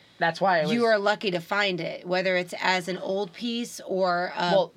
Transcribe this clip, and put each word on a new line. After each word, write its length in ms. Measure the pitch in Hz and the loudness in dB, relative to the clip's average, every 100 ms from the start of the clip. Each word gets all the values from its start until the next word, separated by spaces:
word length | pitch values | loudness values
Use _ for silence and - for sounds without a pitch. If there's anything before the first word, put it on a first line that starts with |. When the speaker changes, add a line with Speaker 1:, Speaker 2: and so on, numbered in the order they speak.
| _ - | _ -2
Speaker 1:
That's 240 | 170 160 | -2 2
why 200 | 190 170 | 2 2
it 80 | 156 | 2
Speaker 2:
you 100 | 233 | 2
Speaker 1:
was 80 | 226 | 4
Speaker 2:
are 80 | 214 | 4
lucky 320 | 202 214 220 | 2 2 0
to 100 | 175 | -4
find 400 | 170 202 202 175 | -2 0 0 0
it, 280 | 160 - 180 | -4 -8 -2
whether 280 | 180 190 185 | 0 2 0
it's 200 | 180 - | -2 -2
as 280 | 180 185 170 | 0 0 -2
an 100 | 180 | -6
old 340 | - 190 202 | -4 -4 -6
piece 460 | - 240 233 233 - - | -8 -6 -6 -8 -10 -6
or 460 | 185 185 175 180 151 | 0 0 0 -2 -2
a 160 | 175 | 2
Speaker 1:
Well, 200 | 190 170 | 4 2